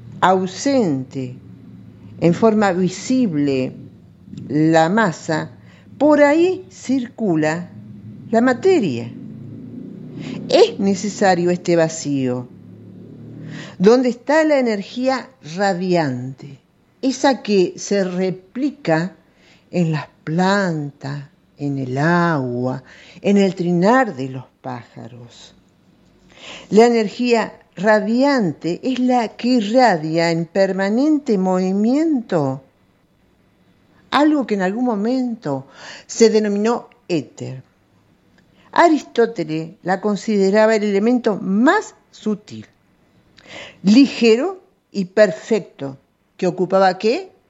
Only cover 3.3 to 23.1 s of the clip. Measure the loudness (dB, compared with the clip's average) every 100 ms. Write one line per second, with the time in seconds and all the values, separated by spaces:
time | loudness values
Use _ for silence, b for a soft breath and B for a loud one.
3.3 | 0 0 0 -4 -8 -18 -20 -20 -20 -20
4.3 | -16 -6 0 4 4 4 2 0 -2 -6
5.3 | -6 -6 -14 B B B -2 2 6 6
6.3 | 4 2 0 -8 -12 -4 -4 -4 -4 -2
7.3 | 0 0 -2 -8 -16 -20 -18 -18 -18 -2
8.3 | 2 2 2 2 2 2 -2 -6 -12 -16
9.3 | -16 -16 -16 -16 -16 -16 -16 -16 B B
10.3 | B 0 4 4 2 -2 -2 -4 0 2
11.3 | 2 0 -2 0 2 2 -2 -4 -2 -2
12.3 | -4 -8 -16 -20 -20 -20 -20 -20 -20 -20
13.3 | -18 B B B B 4 6 4 -2 0
14.3 | 2 4 2 2 -2 -6 -6 -2 -2 -6
15.3 | _ -12 -4 -2 0 0 0 0 -4 -8
16.3 | -12 -18 -20 _ _ _ _ -4 0 0
17.3 | 0 0 2 2 -2 -4 -2 -2 -2 -4
18.3 | -4 -10 -6 -6 -4 -2 -2 -2 -8 b
19.3 | b b b b -2 -2 -2 -6 _ -6
20.3 | -2 0 0 -2 -4 -8 -10 -12 -12 -14
21.3 | _ _ -10 -6 -6 -6 -2 0 2 2
22.3 | 0 -2 -4 -4 -6 -12 B B